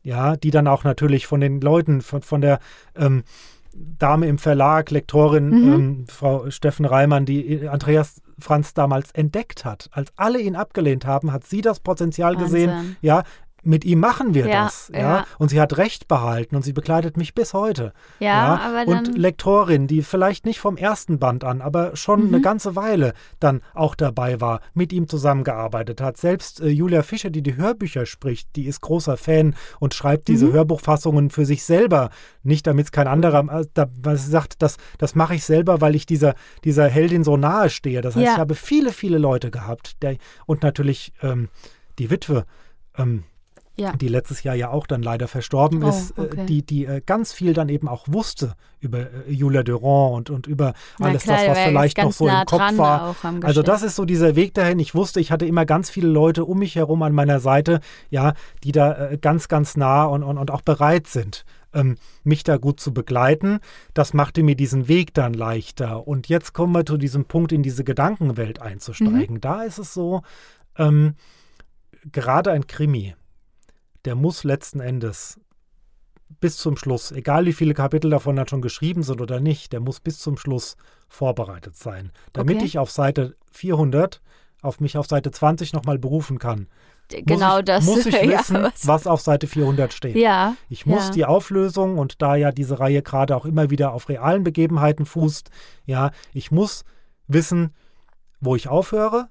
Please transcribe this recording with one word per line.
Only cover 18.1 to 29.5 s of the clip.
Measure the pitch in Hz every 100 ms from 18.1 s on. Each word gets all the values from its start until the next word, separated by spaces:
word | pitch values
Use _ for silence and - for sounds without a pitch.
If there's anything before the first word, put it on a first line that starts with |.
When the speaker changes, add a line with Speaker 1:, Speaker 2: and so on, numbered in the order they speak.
| -
Speaker 2:
Ja, | 208 202 147 170
Speaker 1:
Ja? |
Speaker 2:
aber | 240 233 240
Speaker 1:
Und | 180 240
Speaker 2:
dann | 240
Speaker 1:
Lektorin, | 180 - 190 202 185 151 139
die | 156
vielleicht | 143 190 190 196 220
nicht | 220
vom | 208 170
ersten | 196 208 - 151
Band | 131 123 131
an, | 127
aber | 135 170 175 156
schon | - 208 214
Speaker 2:
Mhm. |
Speaker 1:
eine | 254
ganze | 277 214 202 180
Weile | 214 196 131 - - -
dann | 151 131 -
auch | - 151 -
dabei | 143 117 123 123
war, | 117 113 -
mit | 170 175
ihm | 180 160
zusammengearbeitet | 156 143 139 135 110 113 113 113 113
hat. | 135 -
Selbst, | 170 180 - -
äh, | 160
Julia | 147 180 165
Fischer, | 151 220 196
die | 156
die | 143 127
Hörbücher | 196 226 196 135 120
spricht, | - 139 117 - 147
die | 139
ist | 170
großer | - 165 156 127
Fan | - 160 156